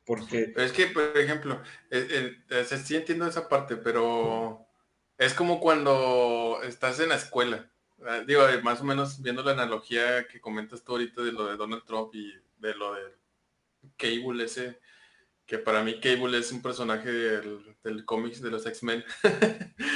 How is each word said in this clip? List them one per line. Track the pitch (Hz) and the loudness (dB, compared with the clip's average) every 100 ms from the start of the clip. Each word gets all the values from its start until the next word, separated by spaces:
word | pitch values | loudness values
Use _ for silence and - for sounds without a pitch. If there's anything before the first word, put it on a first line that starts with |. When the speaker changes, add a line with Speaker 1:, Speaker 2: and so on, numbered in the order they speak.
Speaker 1:
porque | - 113 - 117 110 120 | -6 -4 -2 -2 0 0
Speaker 2:
Es | 127 | 0
que, | 151 180 | 2 2
por | 165 151 147 | 2 2 4
ejemplo, | 143 151 147 135 - - _ | 2 0 -4 -6 -8 -20 _
el, | 127 123 147 123 - _ | -2 0 -2 -2 -8 _
el, | 127 | -2
o | |
sea, | 123 135 | 0 -4
sí | 139 156 | -2 -2
entiendo | 160 165 170 | 0 0 0
esa | 165 165 | -2 0
parte, | 139 139 113 | 0 0 -4
pero | 117 117 117 117 113 113 113 110 - _ _ _ _ - | 0 2 2 2 0 0 -4 -8 -16 _ _ _ _ 0
es | 131 | 2
como | 135 175 170 | 4 2 4
cuando | 165 156 143 135 131 127 120 117 117 117 | 4 4 6 4 6 4 4 4 0 -2
estás | 127 120 131 127 | -6 -4 -2 0
en | 165 | 2
la | 135 | 0
escuela. | - 123 120 113 - _ _ _ | 0 0 0 -2 -8 _ _ _
Ah, | 123 117 135 | -6 -6 2
digo, | 143 135 | 6 6
eh, | 127 | 6
más | 117 - | 2 0
o | |
menos | 139 139 139 - | 0 -2 -2 -4
viendo | 131 123 | -6 -2
la | 139 | 0
analogía | 135 117 110 - 117 120 123 120 | 0 0 -4 -2 0 2 0 -2
que | 120 | -10
comentas | 113 107 110 117 | -10 -8 -10 -14
tú | - | -6
ahorita | 123 117 120 | -4 -4 -4
de | 120 | -4
lo | 113 104 | -4 -4
de | 104 | -4
Donald | 107 113 | -6 -8
Trump | - 110 110 | -6 -6 -6
y | 110 104 95 _ _ | -10 -14 -16 _ _
de | 110 | -8
lo | 104 101 | -6 -6
del | 101 95 - _ _ _ _ _ _ - - | -8 -12 -18 _ _ _ _ _ _ -20 -6
Cable | 120 117 127 120 | -2 -2 -2 -4
ese, | 113 127 123 123 _ - _ _ _ _ - | -4 -6 -8 -10 _ -20 _ _ _ _ -8
que | 110 | -4
para | 110 107 | 0 2
mí | 110 - | 0 0
Cable | 131 123 127 123 | 2 2 2 0
es | 117 | -2
un | 127 | -4
personaje | 127 123 117 110 120 | -6 -4 -2 -4 -2
del, | 117 113 107 104 104 107 - | -2 0 -2 -4 -12 -16 -14
del | 110 107 | -10 -8
cómics | - 113 117 120 | -4 -4 -4 -8
de | 120 | -8
los | 110 113 | -6 -6
X-Men. | - 120 117 - - | -6 -4 -4 -6 2
<laughs> | 208 - 220 220 - - 285 | 2 4 2 2 -10 -6 -4